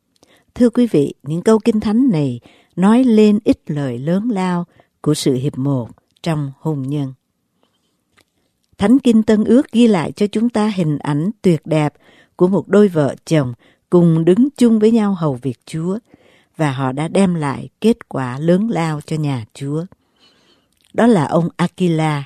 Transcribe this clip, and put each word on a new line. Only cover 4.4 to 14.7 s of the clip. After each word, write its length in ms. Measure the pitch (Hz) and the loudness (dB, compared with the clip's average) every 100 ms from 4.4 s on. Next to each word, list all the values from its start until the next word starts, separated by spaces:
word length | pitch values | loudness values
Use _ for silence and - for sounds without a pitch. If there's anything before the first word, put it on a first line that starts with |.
| 185 175 175 _ _ _ | -2 -4 -6 _ _ _
của 140 | 151 | -2
sự 200 | 151 151 | 0 0
hiệp 240 | 127 139 127 | 0 -4 -4
một 300 | 139 135 110 - _ _ | -4 -4 -6 -14 _ _
trong 300 | 170 151 139 - | -6 -4 -6 -8
hôn 220 | 160 147 | -6 -6
nhân. 300 | 131 147 135 131 _ _ _ _ _ _ _ _ _ _ _ _ _ _ _ _ | -6 -6 -6 -10 _ _ _ _ _ _ _ _ _ _ _ _ _ _ _ _
Thánh 200 | 202 269 | 2 2
Kinh 240 | 247 220 | 4 2
Tân 220 | 214 214 | 2 0
Ước 280 | 214 240 311 | 2 2 2
ghi 140 | 226 233 | 2 2
lại 260 | 196 143 | 2 -2
cho 140 | - 208 | -4 -4
chúng 220 | 214 240 | -2 -2
ta 240 | 214 214 | -2 -2
hình 240 | 190 156 147 | -2 -2 -2
ảnh 320 | - 147 180 - | -2 -2 -4 -2
tuyệt 240 | 185 160 - | 0 0 0
đẹp 280 | 156 147 - _ _ _ - | 0 0 -4 _ _ _ -2
của 120 | 180 | 0
một 200 | 190 - | 0 2
đôi 200 | 202 208 | 2 4
vợ 260 | 165 139 - - | 2 -2 -4 -2
chồng 280 | 156 127 117 _ _ _ | 0 0 -8 _ _ _
cùng 340 | 175 170 160 | 4 4 4
đứng 240 | 165 185 277 - | 2 2 2 2
chung 220 | 240 | 2